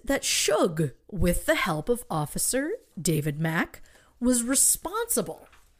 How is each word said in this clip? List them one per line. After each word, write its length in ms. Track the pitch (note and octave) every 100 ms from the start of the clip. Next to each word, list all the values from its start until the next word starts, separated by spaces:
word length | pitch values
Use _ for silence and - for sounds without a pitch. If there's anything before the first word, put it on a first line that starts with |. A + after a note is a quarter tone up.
that 180 | - C#4
Suge, 680 | - - - A4 B3+ D#3 D3+ - -
with 360 | G3+ F3+ F3 -
the 100 | D#4+
help 340 | - D#3 D3+
of 160 | A#3+ -
Officer 640 | D#3+ D3 - - A#3+ D4 A4 - -
David 380 | E3 D#3 D3 D3
Mack, 420 | D#3+ E3 F4 - - - _ _
was 240 | A#3+ B3
responsible 1040 | A#3 C4+ - - - G#4 A#4 - E3+ D#3 - - _